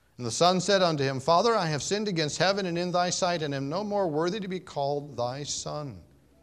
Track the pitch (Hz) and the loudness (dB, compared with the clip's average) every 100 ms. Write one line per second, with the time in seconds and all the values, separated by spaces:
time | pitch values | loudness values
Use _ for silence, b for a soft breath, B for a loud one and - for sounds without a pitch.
0 | _ - 120 - 170 185 185 196 180 151 | _ -8 -6 4 4 4 4 4 4 2
1 | 135 135 156 170 226 220 165 147 - 202 | 0 0 2 4 4 2 0 -2 -2 -2
2 | 208 165 151 139 180 202 185 170 180 175 | -2 -2 -2 2 2 2 0 -2 0 0
3 | 180 - 180 175 151 139 139 170 208 202 | 0 0 0 0 -2 -4 -4 -4 -2 0
4 | 185 147 175 214 180 185 - 151 139 143 | 0 2 0 -2 -6 -8 -8 -4 -2 -2
5 | 147 117 120 135 143 - 156 151 143 95 | -6 -4 -4 -4 -8 -8 -6 -8 -10 -12
6 | - - _ _ | -18 -20 _ _